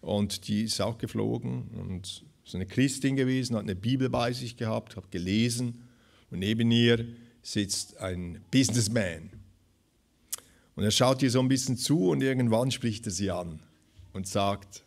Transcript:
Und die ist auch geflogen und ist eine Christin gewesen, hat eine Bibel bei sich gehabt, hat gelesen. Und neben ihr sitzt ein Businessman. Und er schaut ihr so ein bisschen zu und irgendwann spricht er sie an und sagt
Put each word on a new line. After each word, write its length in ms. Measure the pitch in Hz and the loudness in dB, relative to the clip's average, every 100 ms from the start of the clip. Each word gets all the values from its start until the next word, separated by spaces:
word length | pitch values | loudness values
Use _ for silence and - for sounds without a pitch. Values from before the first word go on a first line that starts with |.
Und 480 | - 104 104 - - | 0 0 0 -4 -2
die 140 | 104 | -2
ist 180 | 110 - | 0 -2
auch 180 | 98 117 | -2 -2
geflogen 680 | 117 107 107 120 123 123 107 107 | -6 -2 -2 -2 -4 -8 -8 -10
und 480 | 92 92 95 - - _ | -8 -8 -10 -14 -18 _
ist 100 | - 87 | -10 -8
eine 100 | 95 | -4
Christin 480 | - 135 131 135 | 2 2 2 -2
gewesen, 400 | 135 127 131 117 | 0 0 0 0
hat 80 | 113 | -2
eine 140 | 101 92 | -2 -4
Bibel 340 | 107 131 127 | -2 0 0
bei 220 | 123 120 | 0 0
sich 240 | 123 123 - | -2 -8 -6
gehabt, 400 | 110 110 - - | -4 -4 -6 -16
hat 160 | - | -8
gelesen. 720 | 92 90 104 120 117 123 117 - _ _ _ _ | -6 0 2 2 0 -4 -6 -18 _ _ _ _
Und 100 | 87 | -4
neben 300 | 98 113 117 | 0 2 4
ihr 340 | 117 117 117 117 - - _ | 6 6 6 2 -12 -20 _
sitzt 560 | - 113 98 - - - | -6 -4 -2 -4 -6 -8
ein 420 | 98 90 87 85 - | -8 -6 -8 -10 2
Businessman. 800 | 131 120 117 101 117 95 82 82 - - _ _ _ _ _ _ _ _ - _ _ _ | 4 4 2 2 2 0 -4 -12 -18 -20 _ _ _ _ _ _ _ _ -12 _ _ _
Und 80 | - | -2
er 80 | 101 | 0
schaut 320 | - 127 131 | 4 4 4
ihr 80 | 135 | 4
so 80 | 127 | 4
ein 100 | 127 | 4
bisschen 280 | 131 131 123 | 2 0 -2
zu 320 | - 151 185 | 2 2 4
und 140 | 147 | 2
irgendwann 500 | 135 131 120 110 131 | 2 2 2 2 2
spricht 340 | - 120 104 - | -2 -4 -4 -6
er 60 | |
sie 180 | 90 98 | -4 -2
an 300 | 87 87 78 - _ _ - - | -2 -6 -12 -18 _ _ -20 -14
und 140 | 95 92 | -10 -4
sagt 560 | 104 98 101 - - | 0 0 0 -8 -20